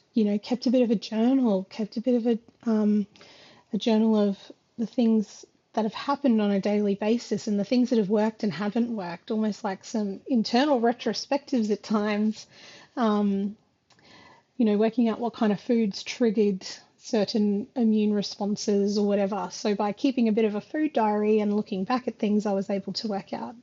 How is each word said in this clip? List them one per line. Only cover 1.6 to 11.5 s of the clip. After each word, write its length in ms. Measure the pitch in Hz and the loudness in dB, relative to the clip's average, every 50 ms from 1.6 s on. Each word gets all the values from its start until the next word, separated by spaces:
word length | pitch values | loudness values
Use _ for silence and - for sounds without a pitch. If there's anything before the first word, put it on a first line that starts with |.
| 190 - | -2 -6
kept 280 | - - 214 - - 226 | -8 -8 -8 -8 -6 -4
a 40 | |
bit 140 | 214 262 247 | -2 0 0
of 100 | 240 220 | 2 2
a, 140 | 247 233 220 - _ - _ - 233 | 0 0 -2 -4 _ -20 _ -2 0
um, 360 | 220 214 214 208 208 208 202 - _ - - - - - - - - - _ _ - | 0 2 2 2 2 2 0 -2 _ -20 -20 -20 -20 -20 -20 -20 -20 -20 _ _ -6
a 40 | 202 | -4
journal 380 | - 240 220 214 220 220 220 | 0 2 2 4 4 4 4
of 220 | 214 202 202 196 - - - - _ _ _ _ - | 4 2 2 0 -4 -10 -20 -20 _ _ _ _ -8
the 80 | 226 - | -8 -6
things 580 | - - 233 226 220 220 202 - - - - - _ _ _ _ - | -2 0 2 4 4 2 2 -2 -6 -20 -20 -20 _ _ _ _ -4
that 100 | - 214 | -4 -4
have 100 | 214 - | -4 -4
happened 480 | - - - 285 277 - 269 226 214 | -6 -4 -4 -2 0 2 2 2 4
on 80 | 208 202 | 2 2
a 100 | 202 196 | 0 0
daily 360 | 185 208 208 208 208 202 196 | 0 0 0 0 0 0 -2
basis 520 | 196 214 214 233 233 - - 220 196 - 226 | 0 0 0 0 0 -2 -4 -6 -4 -4 -2
and 120 | 208 202 | -2 -2
the 60 | 196 | 0
things 260 | - 262 247 247 - | 0 2 2 2 2
that 80 | 262 226 | 2 2
have 100 | 208 180 | 2 2
worked 340 | 220 208 214 220 220 - - | 2 2 2 0 -2 -2 -4
and 80 | 214 | -4
haven't 440 | 143 160 208 208 - 233 233 233 226 | -4 -4 -4 -4 -2 -2 -2 -2 -4
worked, 340 | 214 180 170 170 - _ - | -6 -8 -8 -10 -10 _ -6
almost 340 | 226 214 214 214 196 - - | -2 -2 -2 -2 -2 -4 -6
like 220 | 202 190 - - | -6 -6 -8 -8
some 340 | - - 220 208 196 196 - - | -6 -4 -4 -4 -4 -6 -8 -6
internal 560 | - 277 226 202 - - 240 277 302 277 240 | -2 0 0 0 2 2 2 2 4 2 2
retrospectives 880 | 226 233 240 - - 240 196 - - - 269 285 - - | 2 0 0 0 -2 -6 -6 -6 -4 -4 -4 -4 -4 -2